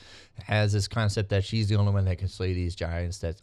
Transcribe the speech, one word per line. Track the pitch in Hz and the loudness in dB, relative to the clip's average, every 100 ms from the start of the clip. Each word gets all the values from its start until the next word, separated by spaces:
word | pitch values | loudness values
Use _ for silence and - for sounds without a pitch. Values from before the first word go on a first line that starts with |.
| - - - - | -12 -20 -20 -14
has | - 107 104 | -2 2 2
this | 104 95 | 2 0
concept | - 107 113 101 | 0 0 0 0
that | 101 | 0
she's | 95 110 104 | 0 0 2
the | 107 | 4
only | 101 | 4
one | 101 95 | 2 0
that | 87 | 0
can | 95 | -4
slay | - 92 | -4 -2
these | 90 87 | 0 -2
giants, | 85 82 85 87 90 | -4 -4 -4 -4 -4
that | 82 80 | -6 -6